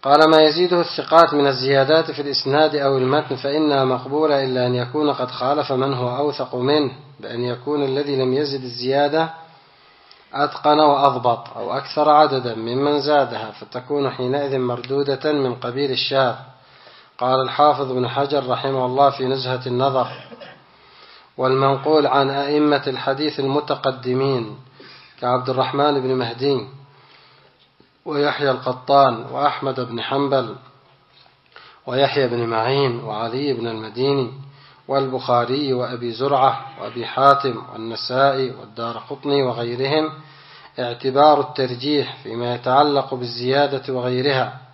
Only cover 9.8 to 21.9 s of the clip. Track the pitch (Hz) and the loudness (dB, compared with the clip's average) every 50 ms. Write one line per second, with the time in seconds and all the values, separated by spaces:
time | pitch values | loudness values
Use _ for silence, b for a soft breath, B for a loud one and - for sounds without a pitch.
9.8 | b b b b b b b b b _ - 139 143 143 - - - 151 151 151 | b b b b b b b b b _ -2 -2 -2 -2 -2 -2 2 2 4 6
10.8 | 156 147 143 135 139 139 127 123 117 123 117 113 - - - 117 110 95 101 139 | 6 4 4 6 4 2 2 2 0 0 0 0 -4 -14 -12 -10 -8 -6 -6 -6
11.8 | 139 - - 156 151 151 151 151 156 147 135 131 123 120 113 110 113 117 120 131 | -6 -6 -2 0 4 6 6 6 6 4 2 -2 -4 -4 -6 -6 -6 -4 -2 -2
12.8 | 139 147 147 147 135 147 151 147 135 120 120 107 113 110 104 - - - - 127 | 0 0 0 0 0 2 2 2 2 0 -2 -8 -10 -10 -12 -16 -18 -12 -12 -14
13.8 | 123 127 143 143 139 131 123 - 127 127 131 143 143 139 135 135 127 123 120 120 | -8 -6 -4 -2 -2 -4 -4 -4 -4 -4 -2 -2 -2 -2 -2 -2 -2 -2 -4 -6
14.8 | 120 123 135 139 143 139 139 131 - 156 151 147 139 127 120 113 - 123 120 131 | -6 -4 -2 -2 0 0 -2 -2 -2 -2 0 0 0 -2 -2 -4 -6 -8 -4 -4
15.8 | 143 135 131 120 - - 139 135 131 123 110 - - - - B B B B B | -2 -2 -2 -4 -4 -2 0 2 2 2 0 -6 -12 -20 -20 B B B B B
16.8 | B B B B B B B _ 120 127 131 131 131 123 - - 147 151 147 139 | B B B B B B B _ -2 0 0 0 0 -2 2 4 4 4 4 2
17.8 | 143 131 127 127 123 117 123 135 143 143 151 143 127 123 123 117 - 139 135 131 | -2 -2 -2 -2 -2 -2 0 -2 -2 0 0 -2 0 -2 -4 -2 -2 -2 -2 0
18.8 | 127 123 127 135 139 139 135 - 131 127 131 135 131 127 127 123 123 131 123 123 | -2 -2 2 4 4 4 4 2 -2 -2 -2 -2 -2 -4 -4 -4 -4 -4 -2 0
19.8 | 131 139 131 135 120 - - - - - - - - - - - - _ B B | 0 2 2 0 -2 -2 -6 -16 -16 -20 -20 -20 -20 -20 -20 -20 -20 _ B B
20.8 | B B B B B B B B B B B - 131 127 131 131 139 139 139 131 | B B B B B B B B B B B -2 0 0 2 2 4 2 2 0
21.8 | - 151 | 0 2